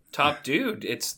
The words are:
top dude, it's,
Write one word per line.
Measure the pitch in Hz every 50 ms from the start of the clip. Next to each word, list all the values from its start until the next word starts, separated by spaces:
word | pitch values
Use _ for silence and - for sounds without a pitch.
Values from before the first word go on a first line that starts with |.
| _ _
top | - - 143 147 147 - -
dude, | 131 139 202 269 240 156 113 101
it's, | 95 120 - - - -